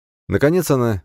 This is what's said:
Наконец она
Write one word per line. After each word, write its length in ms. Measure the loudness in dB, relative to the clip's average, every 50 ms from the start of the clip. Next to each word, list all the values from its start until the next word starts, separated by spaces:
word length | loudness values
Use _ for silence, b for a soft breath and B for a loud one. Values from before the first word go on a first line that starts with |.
| _ _ _ _ _
Наконец 420 | -6 -2 0 0 2 0 0 0 0
она 320 | 0 0 0 0 -2 -4